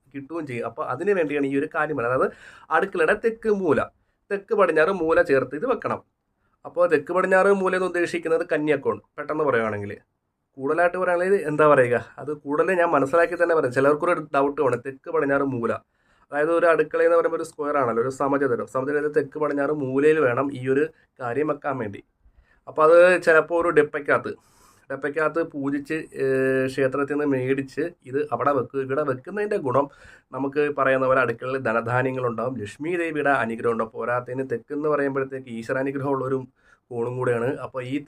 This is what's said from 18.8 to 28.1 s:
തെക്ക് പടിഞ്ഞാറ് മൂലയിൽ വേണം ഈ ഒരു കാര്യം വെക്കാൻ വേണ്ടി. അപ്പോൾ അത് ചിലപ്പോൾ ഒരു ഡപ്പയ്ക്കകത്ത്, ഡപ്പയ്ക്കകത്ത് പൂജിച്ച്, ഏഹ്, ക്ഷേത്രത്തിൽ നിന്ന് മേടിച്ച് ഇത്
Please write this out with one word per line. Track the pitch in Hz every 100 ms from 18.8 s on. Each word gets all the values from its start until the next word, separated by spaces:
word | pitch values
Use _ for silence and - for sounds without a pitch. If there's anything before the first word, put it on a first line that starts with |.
| 135 147 147 147
തെക്ക് | 135 156
പടിഞ്ഞാറ് | 147 143 143 151
മൂലയിൽ | 131 131 151 156 131
വേണം | 120 143 127
ഈ | 131
ഒരു | 131 156 _ _ -
കാര്യം | 123 120 151
വെക്കാൻ | 147 147 131
വേണ്ടി. | 107 101 _ _ _ _ _ _ -
അപ്പോൾ | 135 156
അത് | 170 180 175 175
ചിലപ്പോൾ | 156 151 170
ഒരു | 175 156
ഡപ്പയ്ക്കകത്ത്, | 147 151 143 123 113 - _ _ _ _ -
ഡപ്പയ്ക്കകത്ത് | 139 143 147 156 156 165
പൂജിച്ച്, | 151 139 143 143 156 - -
ഏഹ്, | 135 131 131 131 131
ക്ഷേത്രത്തിൽ | 131 131 143 139 147
നിന്ന് | 147
മേടിച്ച് | 131 127 135 135 - 165 -
ഇത് | 131